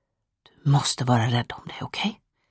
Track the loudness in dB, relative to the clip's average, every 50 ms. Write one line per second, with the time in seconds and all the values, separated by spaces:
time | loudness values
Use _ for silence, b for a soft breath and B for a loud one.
0 | _ _ _ _ _ _ _ _ _ _ _ _ 2 2 2 4 2 0 -2 0
1 | 2 2 2 4 4 2 0 0 -2 -4 -10 -14 -16 -16 -14 -12 -12 -10 -6 -4
2 | -4 -4 -6 -8 _ _ _ _ _ _